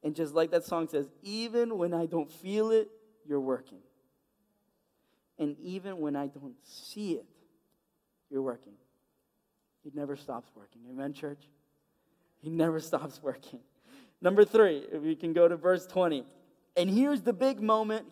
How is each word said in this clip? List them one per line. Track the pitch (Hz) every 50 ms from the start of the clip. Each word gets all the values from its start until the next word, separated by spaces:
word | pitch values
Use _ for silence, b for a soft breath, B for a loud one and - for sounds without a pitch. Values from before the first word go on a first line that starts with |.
| -
And | 151 151
just | 156 165 147 143
like | 165 165 160
that | 170 170 170
song | - 180 165 165 156
says, | - 147 143 135 - _
"Even | - 196 208 220 226 233 220 240 240 233 226 196
when | 175 175 175
I | 170 170
don't | 160 170 170 151 147
feel | - - - 185 202 214 214 220
it, | 220 220 220 214 - - _ _ _ _ _
you're | 156 147 143
working. | 135 131 131 120 - - - 92 - _ _ _ _ _ _ _ _ _ _ _ _ _ _ _ _ _ _ _ _ _ _ _ _ _ _ _ _ _ _ _
And | 160 147 143 143
even | 156 180 185 190 180 196 190 175
when | 156 147 143
I | 143 143 139
don't | - 147 139 139 120 _ _
see | - - - - - - 208 214 196 165
it, | 123 - _ _ _ _ _ _ _ _ _ _ _ _ _ _ _ _ _ _ _ _ _
you're | 143 135
working." | 135 131 120 120 - - - _ _ _ _ _ _ _ _ _ _ _ _ _ _ _ _ _ _ _ _ _ _
He | 151 139
never | 147 143 139 143
stops | 135 139 - 131 117 123 _ _
working. | 113 101 98 _ 117 117 120
Amen, | 127 131 135 139 147
church? | 143 - 147 143 147 _ _ _ _ _ _ _ _ _ _ _ _ _ _ _ _ _ _ _ _
He | - 156
never | 165 165 160 165 160 160
<laughs> | 160 160
stops | - 147 156 151 131 -
working. | - 143 127 - - - - 123 - _ _ _ B B B B B B B B
Number | - 180 190 202 208
three, | 202 - 226 220 190 160 143 135 -
if | - 160
we | 147 160 160
can | 151 - 165 160
go | 170 175 170
to | 175
verse | 165 151 180 185 175 180
twenty. | - - 185 185 170 156 139 120 - - - _ _ _ _ _ _ _
And | - 175 196
here's | 190 220 262 285 294 262
the | 175 233 233
big | 180 262 269 269 208
moment. | 214 214 220 220 220 214 220 220 190 -